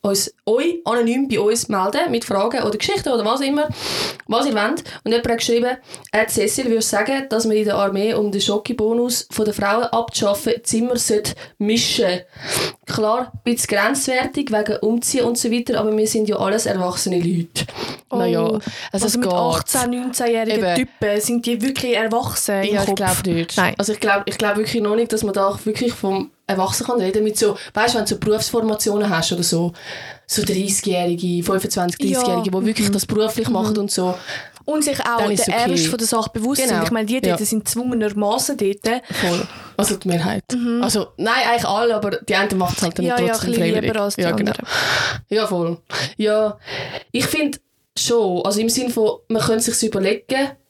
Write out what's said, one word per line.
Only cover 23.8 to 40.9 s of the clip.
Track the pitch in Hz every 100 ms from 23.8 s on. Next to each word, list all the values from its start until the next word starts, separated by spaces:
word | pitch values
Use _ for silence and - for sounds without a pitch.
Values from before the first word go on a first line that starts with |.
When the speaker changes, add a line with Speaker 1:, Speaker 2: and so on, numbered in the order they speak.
| 196
Speaker 1:
ich | 208
glaub, | 214 202 208
ich | 202
glaub | 214 208
wirklich | 214 233
noch | 208 220
nicht, | 233
dass | 220
man | 214
da | 196 196
auch | 202 214
wirklich | 214 240
vom | - 190 190 - _ -
Erwachsenen | 190 - - 247
kann | 240
reden | 190 208
mit | 214 208
so, | 214 202 - -
weißt | 233
du, | 240
wenn | 196
du |
so | 208
Berufsformationen | 214 214 - 233 220 214 - 208 208
hast | 165 165
oder | 175
so, | 170 165 175 170 - - - - -
so | -
dreißigjährige, | 208 190 202 196 202 180 175 175 180 175
fünfundzwanzig, | 175 190 190 - 175 170
Speaker 2:
Ja. | 269 254
Speaker 1:
dreißigjährige, | 247 - 214
die | 190 214
wirklich | 220 202
Speaker 2:
Mhm. |
Speaker 1:
das | 202 -
beruflich | 208 220 233 220
machen | 220 214
Speaker 2:
Mhm. | 208
Speaker 1:
und | 202
so. | - 180 180 - - - - -
Speaker 2:
Und | 302
sich | 294 269
auch | 240 233
Speaker 1:
Dann | 208
ist | 202 208
Speaker 2:
der | 226
Speaker 1:
okay. | 233
Speaker 2:
Ernst | 175 160
von | 233
der | 226
Sache | 233 220
bewusst | 226 226 277
Speaker 1:
Genau. | 254 180
Speaker 2:
sind. | 165
Ich |
meine, | 233 214
die | 254
dort | 202 175
Speaker 1:
Ja. | 208
Speaker 2:
sind | 220 202
zwungenermassen | 233 247 240 214 202 208 240 262 285
dort. | 196 202 220 247 -
Speaker 1:
Voll. | - 180 175 208 - - -
Also | 208 190
die | 185
Mehrheit. | 170 165 - -
Speaker 2:
Mhm. | 254 240 233
Speaker 1:
Also, | 247